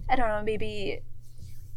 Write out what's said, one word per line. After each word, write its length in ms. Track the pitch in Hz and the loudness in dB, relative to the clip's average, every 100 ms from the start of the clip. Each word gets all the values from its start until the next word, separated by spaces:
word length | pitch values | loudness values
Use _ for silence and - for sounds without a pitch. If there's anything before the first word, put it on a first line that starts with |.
| - | 4
I 60 | 262 | 4
don't 120 | 220 | 6
know, 140 | 214 | 4
maybe 560 | 214 214 214 208 190 - - - - - - - - | 0 2 0 0 -2 -2 -4 -6 -8 -10 -8 -8 -6